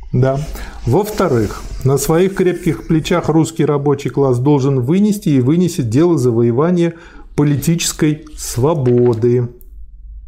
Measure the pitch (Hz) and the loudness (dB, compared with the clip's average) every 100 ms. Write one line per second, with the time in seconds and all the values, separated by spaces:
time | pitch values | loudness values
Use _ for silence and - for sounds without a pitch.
0 | - 127 131 139 156 - - - 117 151 | -4 0 0 0 -6 -10 -12 -8 0 0
1 | 208 - 180 120 104 - - - 131 135 | 0 -2 0 2 0 -6 -12 -4 0 0
2 | - 160 185 190 180 175 175 - - 156 | 2 2 2 2 0 0 -2 -4 -2 -2
3 | 151 175 156 160 156 - 147 147 143 139 | 0 -2 0 0 0 0 0 0 0 -2
4 | 135 139 135 123 139 143 139 135 120 185 | -2 0 0 2 2 2 2 0 0 2
5 | 208 202 165 135 123 170 175 - 117 127 | 2 0 0 2 2 2 0 0 0 2
6 | 175 156 123 113 120 117 170 175 170 165 | 2 2 2 2 2 2 2 2 0 -4
7 | - - - - 147 131 160 170 - - | -16 -20 -6 0 0 2 0 -2 -2 -2
8 | 156 151 - - - 117 143 165 123 123 | -2 -2 -8 -14 -8 -2 0 2 2 4
9 | 123 110 120 123 120 - - - - - | 2 2 2 0 -2 -8 -20 -18 -18 -18
10 | - - | -18 -18